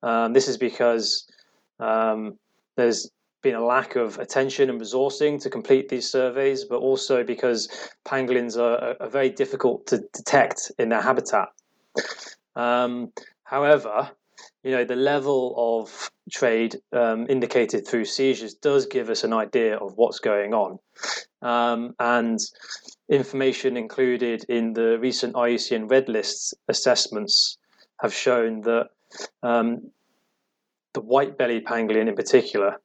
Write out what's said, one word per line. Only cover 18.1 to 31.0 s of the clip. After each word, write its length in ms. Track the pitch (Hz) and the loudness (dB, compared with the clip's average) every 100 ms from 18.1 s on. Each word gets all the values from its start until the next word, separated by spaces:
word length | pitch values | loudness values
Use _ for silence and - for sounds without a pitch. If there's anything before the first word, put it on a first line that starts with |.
| - 135 117 110 | 0 0 0 -4
does 300 | - 147 139 | -4 2 2
give 240 | 135 127 113 | 2 -2 -2
us 80 | 110 | -2
an 100 | 113 | 0
idea 440 | 113 104 123 113 107 | -2 0 0 2 0
of 200 | 101 95 | -6 2
what's 220 | 117 - | 2 2
going 340 | 117 104 101 | 0 0 2
on. 260 | 110 95 95 _ - - - - _ | 0 0 -4 _ -12 -8 -8 -10 _
Um, 540 | 123 120 117 117 120 120 | -2 0 2 0 -4 -4
and 400 | 120 120 117 113 - - - - - - _ | 2 2 2 -2 -4 -12 -18 -18 -18 -20 _
information 680 | 143 131 135 131 120 135 123 | 0 0 0 0 2 -2 -2
included 680 | 113 - 127 120 123 113 - | -6 -2 0 0 -2 -4 -2
in 240 | 120 117 | 0 0
the 260 | 113 113 117 | 0 2 2
recent 380 | 127 123 123 123 | 0 -2 -4 0
I 120 | 120 | 0
U 40 | 120 | 0
C 180 | - 117 | -2 -4
N 100 | 110 | 2
Red 220 | 131 131 | 2 2
Lists 440 | 110 101 - - - - | -2 -4 -6 -8 -10 -4
assessments 920 | - - 123 - 107 101 - - - _ _ - _ | -2 2 2 0 -4 0 2 2 -2 _ _ -20 _
have 100 | 117 | -4
shown 500 | - - 123 113 110 | 0 2 2 2 -2
that, 260 | 107 117 - _ _ - - _ | 0 0 0 _ _ -16 -16 _
um, 240 | 120 117 113 120 - _ _ _ _ _ _ _ _ _ _ | 0 2 2 -2 -8 _ _ _ _ _ _ _ _ _ _
the 60 | - | -10